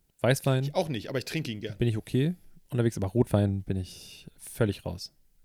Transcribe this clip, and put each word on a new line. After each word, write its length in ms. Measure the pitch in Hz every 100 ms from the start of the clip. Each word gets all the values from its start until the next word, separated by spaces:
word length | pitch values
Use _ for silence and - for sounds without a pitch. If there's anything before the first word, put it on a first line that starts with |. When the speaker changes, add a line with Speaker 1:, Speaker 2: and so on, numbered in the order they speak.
| _ _
Speaker 1:
Weißwein 440 | 113 135 135 131 139
Speaker 2:
Ich 100 | 185
auch 140 | 160
nicht, 200 | 117 -
aber 100 | 127
ich 60 | -
trinke 260 | 160 131
ihn 100 | 104
gern. 160 | 104 104
Speaker 1:
bin 100 | 120
ich 100 | 107
okay 380 | - 127 151 180 - - -
unterwegs, 280 | 123 113 -
aber 100 | 95
Rotwein 540 | 120 123 104 101 98
bin 140 | 95 95
ich 500 | 92 - - - - -
völlig 500 | - - 110 - 90
raus. 280 | 87 - _ _ _